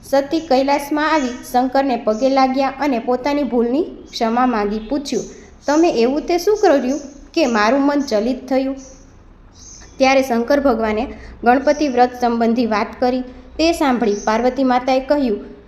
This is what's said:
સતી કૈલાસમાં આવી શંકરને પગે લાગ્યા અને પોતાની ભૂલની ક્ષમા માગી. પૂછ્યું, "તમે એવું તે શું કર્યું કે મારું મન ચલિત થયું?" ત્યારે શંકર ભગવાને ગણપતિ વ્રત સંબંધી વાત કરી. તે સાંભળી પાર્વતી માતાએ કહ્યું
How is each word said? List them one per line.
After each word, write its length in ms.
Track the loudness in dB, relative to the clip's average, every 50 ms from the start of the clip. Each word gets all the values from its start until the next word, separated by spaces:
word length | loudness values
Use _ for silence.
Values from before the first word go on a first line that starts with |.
| -6
સતી 360 | 0 0 0 0 0 -4 -4
કૈલાસમાં 720 | 0 2 2 2 2 2 0 0 -2 -4 -4 -2 0 2
આવી 160 | 0 0 0 -2 -6 -10 -14 -2
શંકરને 440 | 0 0 0 2 0 0 0 0 -2
પગે 320 | -2 0 -2 -2 0 0 2
લાગ્યા 440 | 2 2 2 2 2 0 -2 -2 -2 -2
અને 180 | -2 -2 -2 -2
પોતાની 440 | 0 -2 -2 -2 0 -2 -2 -2
ભૂલની 400 | -2 -2 0 0 0 2 0 -2
ક્ષમા 640 | -2 -4 -6 -16 -18 -14 -6 -4 -2 0 0 2 2
માગી. 320 | 2 0 0 -2 -2 -4 -6
પૂછ્યું, 460 | -6 -4 -6 -6 -4 -4 -6 -6 -6 -8 -14 -20 -20 -20 -20 -10 -4
"તમે 240 | 0 2 4 4 4
એવું 300 | 4 2 2 2 2 -2
તે 180 | -2 -2 -2 0
શું 200 | 2 2 2 4
કર્યું 380 | 4 4 4 4 2 -2 -4 -6 -8 -14 -18 -20 -20 -6 -2
કે 120 | 0 0
મારું 340 | 2 2 2 2 2 2 2
મન 200 | 2 2 2 0
ચલિત 480 | -2 0 -2 -2 0 -2 -4 -6 -6 -2
થયું?" 280 | -2 -2 0 -2 -6 -8 -12 -20 -20 -20 -20 -20 -20 -20 -20 -20 -20 -20 -20 -20 -20 -20 -20 -20 -20 -20 -20 -20 -2
ત્યારે 260 | 2 2 4 4 2
શંકર 380 | 2 2 0 -2 2 2 0 2
ભગવાને 460 | 4 2 2 2 0 -2 -2 -2 -4 -6 -8 -14 -16 -18 -16 0 2
ગણપતિ 440 | 4 4 4 4 2 0 2 0 0
વ્રત 220 | 2 2 2 2 2 -2
સંબંધી 460 | -2 -2 0 2 0 0 2 0 0
વાત 200 | 0 0 -2 -2 -4 -4 -2
કરી. 220 | -2 0 0 -2 -6 -8 -14 -20 -20 -20 -4 0
તે 140 | 0 0
સાંભળી 420 | 2 2 0 0 0 2 0 0 -2 -2 -2
પાર્વતી 400 | -2 0 2 0 0 0 0 0
માતાએ 360 | 2 2 0 2 0 0 0
કહ્યું 440 | 0 0 0 0 0 -2 -2 -4 -6 -14 -18 -20 -20